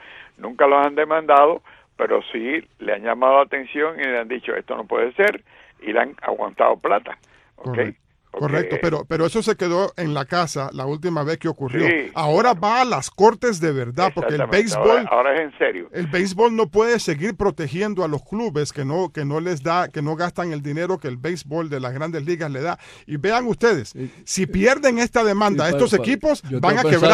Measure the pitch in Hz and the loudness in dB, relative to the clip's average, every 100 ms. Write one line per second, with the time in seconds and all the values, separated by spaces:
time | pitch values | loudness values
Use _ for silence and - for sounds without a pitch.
0 | - - - _ 101 123 143 143 143 143 | -20 -20 -20 _ -14 0 4 4 2 0
1 | 151 160 156 143 147 165 - - _ _ | 0 0 4 6 6 4 -6 -20 _ _
2 | 113 107 - 117 117 160 - _ 107 101 | 0 0 -2 -8 -4 -6 -6 _ -6 -4
3 | 110 117 127 139 139 139 127 147 151 160 | -2 0 4 4 4 -2 -6 -4 -4 -2
4 | 135 123 113 123 - 113 - 120 107 117 | -4 -2 -4 -8 -6 -8 -6 -10 -4 -2
5 | 117 127 202 208 _ - - _ 110 110 | 0 2 2 0 _ -20 -20 _ -2 0
6 | 123 143 123 107 107 - 117 113 156 - | 0 -4 -6 -4 -6 2 2 2 0 -2
7 | - - _ _ _ _ - 120 113 - | -2 -16 _ _ _ _ -8 -4 -4 -6
8 | _ _ _ - 147 151 - 151 170 156 | _ _ _ -6 -2 -2 -2 -4 -2 -4
9 | - 160 165 226 220 208 175 175 196 - | -6 -2 -2 0 -2 -2 0 0 -2 -4
10 | 165 147 135 175 165 151 135 139 135 151 | -4 -4 -2 -2 -2 -4 -8 -6 -6 -4
11 | 175 160 143 160 170 147 135 139 165 165 | -4 -2 -2 -2 -4 -4 -4 0 2 0
12 | 131 - 151 160 240 202 208 240 254 160 | -4 -4 0 4 4 2 0 2 0 -2
13 | - - 208 220 247 185 160 139 120 123 | -6 4 4 4 -2 0 -2 -2 -4 0
14 | 185 175 120 147 117 185 220 107 - 233 | 0 0 -2 -2 0 2 2 2 4 4
15 | 226 117 131 143 156 - 139 92 85 - | 4 2 4 2 -2 -2 -2 -2 -8 -6
16 | 170 175 190 185 233 226 208 202 226 233 | -4 -2 -2 2 2 4 2 2 2 2
17 | - 147 196 190 202 - 156 170 214 190 | 0 -2 -4 0 -2 -2 -6 -4 -4 -2
18 | 170 147 - 208 233 147 147 - 135 160 | -2 -2 -6 -6 -4 -2 -4 -6 -4 -2
19 | 180 156 143 151 170 165 139 175 170 151 | -4 -4 -4 -4 -4 -4 -2 -2 -2 -4
20 | 147 156 175 180 175 151 147 147 175 185 | -6 -4 -4 -4 -6 -6 -6 -4 -4 -4
21 | 147 123 147 175 139 156 165 139 127 131 | -6 -8 -6 -8 -6 -6 -4 -6 -6 -6
22 | 160 160 143 175 156 131 160 175 - - | -6 -6 -4 -4 -4 -6 -6 -6 -12 -20
23 | - 147 190 226 247 185 233 180 107 - | -10 -4 0 0 0 0 2 2 -2 -10
24 | 131 - - - 180 190 214 277 285 233 | -12 -12 -8 -4 -2 2 4 4 2 2
25 | 240 240 220 202 208 147 156 180 240 180 | 0 2 2 2 2 2 0 2 4 2
26 | 127 262 311 294 139 127 175 220 196 - | 2 0 0 -2 -2 0 2 4 4 4
27 | 165 | 8